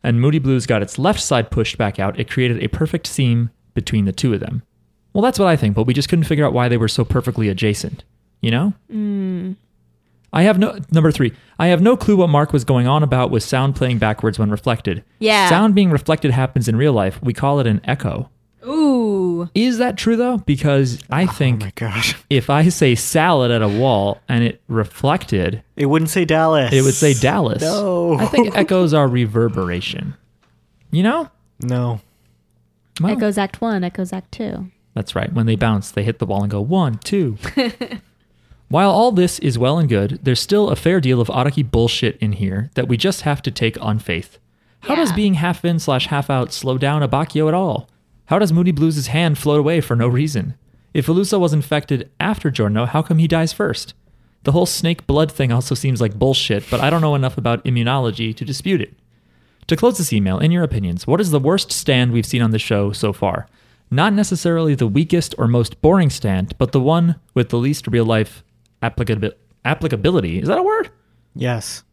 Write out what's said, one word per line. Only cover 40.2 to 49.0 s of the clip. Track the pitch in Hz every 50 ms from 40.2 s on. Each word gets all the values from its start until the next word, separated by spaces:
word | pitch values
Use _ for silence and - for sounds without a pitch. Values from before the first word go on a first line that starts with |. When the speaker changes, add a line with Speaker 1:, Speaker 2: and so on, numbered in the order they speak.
Speaker 1:
there's | - 135 123 -
still | - - 202 208 208 185
a | 143
fair | - - 165 180 185
deal | 139 127 127 120
of | 117 -
Otaki | - 127 127 143 135 - 139 110
bullshit | - 117 117 117 - - - 110 -
in | - 110 107 101
here | 95 104 95 92 98 113 143 _
that | - 127
we | 123 123
just | 113 147 190 190 -
have | - 151 143 135 -
to | 135
take | - - 117 113 113 -
on | - 110 107
faith. | 110 - - 87 85 - - _ - _ _ _ _ _ _ _ _
How | - - 277
does | 320 330 226
Speaker 2:
Yeah. | 170
Speaker 1:
being | 190 208 202 190
half | 151 160 175 170 - -
in | 175 170 165
slash | - - 135 127 -
half | - 151 143 139 -
out | 139 131 123 - -
slow | - - 131 127
down | 131 139 139 147 151
Abacchio | 143 123 139 139 160 - - 151 156
at | 156 160
all? | 180 190 170 113 - - _ _ _ _ _ _ _ _
How | - 160
does | 196 214 175 160
Moody | 170 180 185
Blues' | 165 143 156 160 156 147